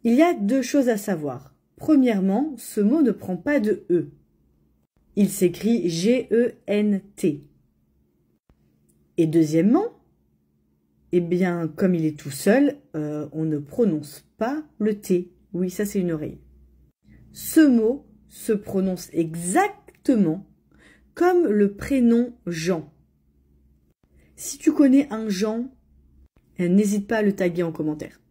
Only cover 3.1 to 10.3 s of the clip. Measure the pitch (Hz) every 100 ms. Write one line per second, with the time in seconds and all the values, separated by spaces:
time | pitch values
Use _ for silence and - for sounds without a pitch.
3.1 | 185 - 185 285 294 214 - - 175 147
4.1 | - _ _ _ _ _ _ _ _ _
5.1 | - 196 - 180 170 208 233 175 165 196
6.1 | 254 - 226 240 - - 202 208 196 -
7.1 | - 175 143 - _ _ _ _ _ _
8.1 | _ _ _ _ _ _ _ _ _ _
9.1 | - 160 160 156 160 190 302 466 - _
10.1 | _ _